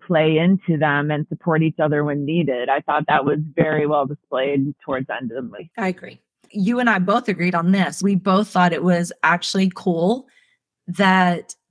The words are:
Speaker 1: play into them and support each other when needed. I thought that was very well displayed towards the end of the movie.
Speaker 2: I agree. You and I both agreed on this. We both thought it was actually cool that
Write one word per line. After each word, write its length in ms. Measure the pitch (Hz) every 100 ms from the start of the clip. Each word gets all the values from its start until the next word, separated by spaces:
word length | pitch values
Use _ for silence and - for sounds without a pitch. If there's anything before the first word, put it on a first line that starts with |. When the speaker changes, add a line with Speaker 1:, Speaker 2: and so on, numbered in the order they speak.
| -
Speaker 1:
play 320 | 165 156 156
into 400 | 175 190 - 156
them 320 | 151 143 147
and 180 | 151 156
support 360 | 156 175 156
each 160 | 160 151
other 240 | 151 147
when 200 | 147 143
needed. 460 | 143 170 151 123 123
I 120 | 139
thought 240 | - 151 151
that 180 | 147 139
was 140 | 147 156 151
very 320 | 156 156 147
well 180 | 147 135
displayed 720 | 147 - 131 135 143 139 - -
towards 220 | 135 135
the 80 | 117
end 160 | 127
of 60 | 120
the 40 |
movie. 300 | 123 104 160 -
Speaker 2:
I 120 | 185
agree. 340 | 180 - - _ _ _
You 280 | 214 190 240
and 100 | 240
I 100 | 196
both 280 | 185 226 240
agreed 280 | 180 175 175
on 160 | 170
this. 320 | 196 160 -
We 120 | 202 196
both 320 | 196 185 214
thought 240 | 185 175
it 120 | 165
was 280 | 180 175 175 -
actually 480 | 156 175 - 196 190 -
cool 520 | 185 165 180 254 - _ _ _ _ _ -
that 680 | 175 190 185 180 170 - - _